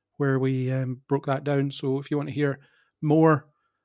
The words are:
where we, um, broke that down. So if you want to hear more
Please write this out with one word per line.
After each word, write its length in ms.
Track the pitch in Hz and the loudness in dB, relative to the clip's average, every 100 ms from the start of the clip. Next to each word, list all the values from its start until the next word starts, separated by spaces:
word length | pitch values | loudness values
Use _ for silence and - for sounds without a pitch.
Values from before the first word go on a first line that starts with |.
| _ - | _ -4
where 220 | 139 135 | 0 2
we, 320 | 131 131 127 | 0 -2 -2
um, 300 | 131 131 123 - | -4 -4 -8 -4
broke 180 | 139 139 | -4 -2
that 160 | 135 | -4
down. 280 | 143 139 139 | -2 -2 -2
So 280 | 139 139 135 | -4 -4 -4
if 120 | 139 | -4
you 60 | 147 | -4
want 120 | 135 | -4
to 60 | 117 | -2
hear 240 | 143 135 _ _ _ - | -2 -4 _ _ _ -6
more 460 | 151 156 160 147 - _ _ _ | 2 4 6 4 0 _ _ _